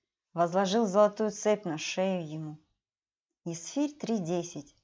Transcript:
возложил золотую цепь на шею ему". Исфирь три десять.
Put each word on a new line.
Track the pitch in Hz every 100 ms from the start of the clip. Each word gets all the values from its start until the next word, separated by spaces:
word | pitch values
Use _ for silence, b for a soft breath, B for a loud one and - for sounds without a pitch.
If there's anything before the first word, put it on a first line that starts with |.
| _ _ _
возложил | 170 170 185 190 226 214
золотую | 190 208 208 220
цепь | 208 214 208 180
на | 156
шею | - - 190 185 156
ему". | 156 156 156 _ _ _ _ _ _ _ _
Исфирь | 170 165 - 277 294
три | - - 226
десять. | 165 175 165 151 - _